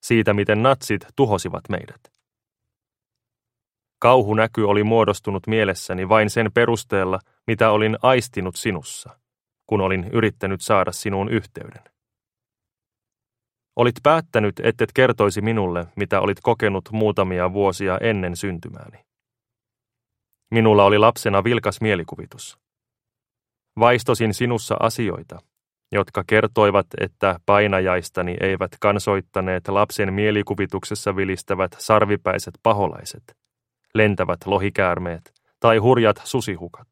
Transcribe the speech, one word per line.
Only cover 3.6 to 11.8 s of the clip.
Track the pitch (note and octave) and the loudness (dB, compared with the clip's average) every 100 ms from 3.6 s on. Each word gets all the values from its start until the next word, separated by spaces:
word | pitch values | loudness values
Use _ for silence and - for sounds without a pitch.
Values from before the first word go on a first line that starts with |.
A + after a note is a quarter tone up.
| _ _ _ _ | _ _ _ _
Kauhunäky | A#2 C3 G#2 G#2+ A2 A2+ | 4 4 4 2 0 2
oli | G2+ G2+ | 2 2
muodostunut | G#2 A2+ G#2 G2 - G2 G2 | 4 2 2 0 -4 -8 -4
mielessäni | A2 G2+ F#2 - F#2 F#2 | 0 0 -2 -8 -8 2
vain | A2 G#2+ | 2 4
sen | A#2 A2 | 0 0
perusteella, | A#2+ A#2 A#2 - G2+ F#2 F#2+ _ _ - | 2 2 0 -2 -2 -2 -4 _ _ -6
mitä | A2 A2+ | 2 2
olin | G#2+ G#2+ A2 | 4 0 0
aistinut | B2 B2+ - - F#2 - | 2 2 0 -8 -8 -6
sinussa, | A#2 F2+ C#2+ - - _ _ _ _ _ _ | -6 -6 -8 -18 -20 _ _ _ _ _ _
kun | G#2+ | -2
olin | F#2+ F#2+ E2+ | 0 -2 -2
yrittänyt | A#2 A2 - F#2+ F#2+ | 0 -2 -2 -8 -6
saada | - G#2 F#2 | 0 0 0
sinuun | - A2 G2 G2+ | -4 -6 -4 -2
yhteyden. | A#2 - - - - | -4 -4 -18 -18 -20